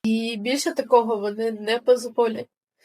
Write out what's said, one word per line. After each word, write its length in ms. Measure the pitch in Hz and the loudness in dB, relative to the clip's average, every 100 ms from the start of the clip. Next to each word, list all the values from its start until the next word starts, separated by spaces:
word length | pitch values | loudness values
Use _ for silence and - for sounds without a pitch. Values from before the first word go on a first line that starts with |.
І 340 | 220 220 226 226 | 0 0 -2 -4
більше 360 | 214 277 339 | -2 -2 -2
такого 440 | - 233 247 226 220 | -4 4 4 4 -2
вони 360 | 208 208 226 | -4 -4 -6
не 260 | 214 208 233 | -4 -4 -2
дозволять, 720 | 240 247 233 226 226 220 247 _ _ _ | 4 2 2 -2 0 -2 -10 _ _ _